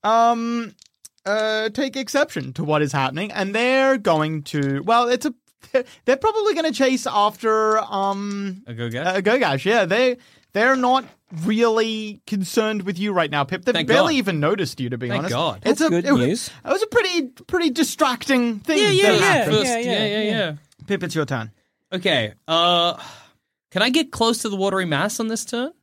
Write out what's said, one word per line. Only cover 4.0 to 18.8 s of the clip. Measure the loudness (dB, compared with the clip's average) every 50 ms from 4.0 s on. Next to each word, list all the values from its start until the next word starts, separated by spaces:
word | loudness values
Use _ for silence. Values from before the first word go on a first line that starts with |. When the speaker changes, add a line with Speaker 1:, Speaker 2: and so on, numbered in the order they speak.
| 2 2 2 2 2 0 -2 -6 -6
Speaker 1:
to, | -4 -2 -2 0 0 0 -2 0
well, | 2 4 4 4 4
it's | 0 0 0
a, | -4 -6 _ _ _ _ _ -20 -2 -2
<laughs> | -2 -2 -2 -12 -8 _
they're | 0 0
probably | 2 2 0 0 2 0 0 0
gonna | 0 0 -2 0
chase | 0 0 2 2 0 -2
after, | -2 0 2 2 2 0 -2 -2 0 2 2 2 2 2 0
um, | 0 -2 -4 -2 -2 -2 -2 -4 -6 -8 -8 -6 -6 -8 -8 -10 -14 -14
Speaker 2:
Agogash? | -10 -8 -8 -6 -6 -4 -2
Speaker 1:
uh, | -2 -2 0
Agogash, | 0 2 2 2 2 0 0 0 0
yeah. | 2 2 2 2
They, | 2 2 2 2 2 0 -2 _ _ _ _ _ _ _
they're | 0 2 2 2
not | 2 2 2 2 0 0 -4 -20 _ _ _ -12 -6 -2
really | 0 2 4 4 4 4 2 0 0 -2 -6 -8 -10 -12 -14 _
concerned | -6 -4 -4 -4 0 0 0 2 2 0 -2 -4
with | -4 -4 -2
you | -2 0 0
right | 0 0 0
now, | 0 -2 -2
Pip. | -2 -4 -4 -2
They've | -2 0
Speaker 2:
Thank | 0 2 2
Speaker 1:
barely | 4 4 4 4 2
Speaker 2:
God. | 0
Speaker 1:
even | 0 0 -2 0
noticed | 0 0 0 0 -2 -6 -4 -6
you, | -6 -6
to | -6 -6
be | -6 -4
Speaker 2:
Thank | -4 -4
Speaker 1:
honest. | -4 -4 -2
Speaker 2:
God. | -2 -2 -2 -4 -4 0
Speaker 1:
It's | 0 2 2
Speaker 3:
That's | 2
Speaker 1:
a, | 2
Speaker 3:
good | 2 0 2
Speaker 1:
it | 2 2
wa-, | 4
Speaker 3:
news. | 4 2 0 -2 -4 -10 -14 -14 _
Speaker 1:
it | -4
was | -2 -2 -2
a | 0
pretty, | 2 2 2 2 0 -2 -2 -4 -8 -18 -12
pretty | -4 -2 0 0 0
distracting | 2 0 -2 -2 0 0 0 0 0 -2 0 0 2 2 2 0 -2 -4
thing | -4 0 2
Speaker 3:
Yeah, | 2